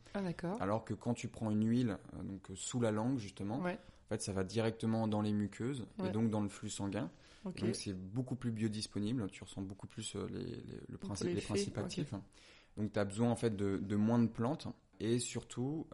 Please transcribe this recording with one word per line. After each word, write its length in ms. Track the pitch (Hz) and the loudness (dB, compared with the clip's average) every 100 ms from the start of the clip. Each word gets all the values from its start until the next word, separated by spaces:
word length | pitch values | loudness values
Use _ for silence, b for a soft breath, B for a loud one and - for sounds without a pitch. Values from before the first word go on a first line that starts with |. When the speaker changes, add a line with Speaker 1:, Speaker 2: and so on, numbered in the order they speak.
| - | -8
Speaker 1:
Ah, 80 | 202 | -4
d'accord. 400 | 185 165 170 214 | -2 -2 -4 -2
Speaker 2:
Alors 220 | 95 110 | 2 0
que 100 | - | 0
quand 200 | 107 117 | -2 -2
tu 140 | 120 117 | -2 -4
prends 220 | - 113 | -4 0
une 140 | 107 110 | 4 6
huile, 300 | 120 120 92 - - | 4 4 0 -8 -8
euh, 80 | |
donc, 260 | 92 95 - | -8 -8 -10
euh, 60 | 95 | -8
sous 260 | - 127 | -2 2
la 100 | 113 | 4
langue 260 | 107 120 135 | 4 2 0
justement, 420 | 101 - 101 123 | -2 -4 -2 0
Speaker 1:
Ouais. 200 | 180 - B B - | -2 -4 B B -4
Speaker 2:
en 20 | |
fait, 120 | 110 | -2
ça 120 | - | 0
va 100 | 95 | 0
directement 640 | 92 110 113 110 110 113 110 | 0 2 2 2 2 4 4
dans 140 | 104 | 4
les 100 | 107 | 4
muqueuses 540 | 104 101 - 117 139 95 - | 4 2 0 -2 -2 -6 -2
Speaker 1:
Ouais. 100 | 95 | 0
Speaker 2:
et 20 | |
donc 180 | 104 113 | 4 4
dans 120 | 107 | 4
le 80 | 101 | 0
flux 200 | - 107 | -2 -6
sanguin. 400 | - 98 104 - B B B | -2 -2 0 -2 B B B
Speaker 1:
Ok. 180 | 196 - | -8 0
Speaker 2:
Donc 140 | - - | 0 0
c'est 180 | 104 | -2
beaucoup 420 | 92 92 117 127 123 | -4 -4 -4 -2 -2
plus 160 | 120 | -2
biodisponible, 760 | 110 110 107 104 98 104 127 95 | 0 0 0 -4 -2 0 0 -2
tu 120 | - | -6
ressens 200 | 92 - | -10 -6
beaucoup 240 | 95 98 - | -6 -8 -10
plus, 280 | - 104 98 | -8 -6 -4
euh, 120 | 95 | -4
les, 140 | 95 | -4
les, 360 | 87 - - - - | -6 -6 -8 -12 -10
le 40 | |
Speaker 1:
Donc, 80 | - | -8
Speaker 2:
principe, 280 | 196 196 180 | -6 -2 0
les 60 | |
Speaker 1:
l'effet, 140 | 190 - | 0 0
Speaker 2:
principes 300 | 202 202 - | 0 0 -2
Speaker 1:
ok. 60 | |
Speaker 2:
actifs. 300 | 190 180 151 95 - B B B B - | -2 -2 -4 -6 -8 B B B B -4
Donc 140 | 107 | -2
t'as 100 | 107 | 0
besoin 280 | 101 101 117 | 0 2 2
en 40 | 113 | 4
fait 200 | 117 98 | 2 2
de, 220 | 101 98 | 0 0
de 180 | 98 104 | 2 4
moins 240 | 107 120 | 6 6
de 80 | 113 | 4
plantes 400 | - 117 160 - - _ - | 4 0 0 -6 -10 _ -4
et 180 | 110 120 | 2 2
surtout, 720 | - 117 - 120 127 156 - | 0 -4 -6 -4 -2 -2 -6